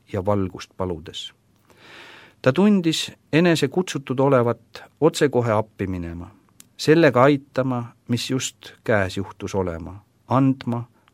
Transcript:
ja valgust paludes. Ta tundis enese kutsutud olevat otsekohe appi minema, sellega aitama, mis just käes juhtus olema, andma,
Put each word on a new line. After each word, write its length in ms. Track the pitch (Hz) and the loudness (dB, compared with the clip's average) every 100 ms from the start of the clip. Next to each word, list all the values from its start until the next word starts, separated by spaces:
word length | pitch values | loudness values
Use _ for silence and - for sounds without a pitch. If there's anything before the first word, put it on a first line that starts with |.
| _ | _
ja 120 | 104 95 | -6 -2
valgust 460 | 104 92 - - - | -2 -2 -6 -18 -8
paludes. 560 | 92 82 80 - - _ _ _ _ _ - - - - - _ | -8 -8 -10 -16 -16 _ _ _ _ _ -20 -20 -20 -20 -20 _
Ta 120 | 131 | 0
tundis 580 | 135 202 202 165 156 - - _ | 4 4 4 0 -2 -6 -12 _
enese 340 | 147 175 156 139 | 2 4 2 0
kutsutud 520 | 180 180 147 - 131 | -2 -4 -8 -6 0
olevat 640 | 135 131 117 117 _ - - _ | 2 4 2 -2 _ -20 -20 _
otsekohe 500 | 156 - 143 123 117 | 0 2 0 2 2
appi 360 | 107 107 _ 98 | 0 -2 _ -6
minema, 440 | 92 85 85 90 _ _ _ - - | -6 -8 -12 -14 _ _ _ -20 -6
sellega 460 | - 160 156 123 | 2 4 6 6
aitama, 600 | 135 143 - - 131 123 117 _ - | 4 4 -2 -4 -4 -4 -8 _ -6
mis 220 | 120 - | -6 -2
just 440 | 131 - - - - | -4 -6 -12 -20 -12
käes 340 | - 107 95 101 | 0 0 0 -4
juhtus 380 | 92 - 98 98 | -10 -10 -6 -4
olema, 480 | 92 82 80 95 _ _ _ | -4 -6 -12 -16 _ _ _
andma, 560 | 123 135 135 123 117 120 _ _ | 2 2 0 -6 -8 -8 _ _